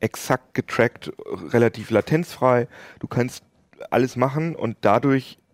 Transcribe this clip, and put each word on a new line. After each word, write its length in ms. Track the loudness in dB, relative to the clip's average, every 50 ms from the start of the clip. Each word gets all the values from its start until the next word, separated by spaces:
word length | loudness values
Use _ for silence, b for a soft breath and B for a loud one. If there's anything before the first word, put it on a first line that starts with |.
exakt 540 | -6 -6 -6 -8 -2 -2 -2 -2 _ _ -8
getrackt, 580 | -8 -6 -4 0 0 0 0 0 -8 -16 -14 -14 -14 -10 -10 -10 -10 -6 0
relativ 380 | 2 4 4 4 2 -4 -6 0
latenzfrei. 760 | 0 0 2 2 -2 -2 -2 -4 -4 0 2 4 4 2 0 -2 B B B B B B
Du 60 | -12
kannst 380 | -6 -2 -4 -4 -4 -6 -14 _ _ _ _ _ _ _ -18 -8 0
alles 260 | 0 2 2 0 0
machen 400 | 0 0 0 0 -2 -4 -4 -4
und 200 | -4 -6 -6 -6 _
dadurch 580 | 2 2 4 4 4 2 2 0 -2 -6 -20 _ _ _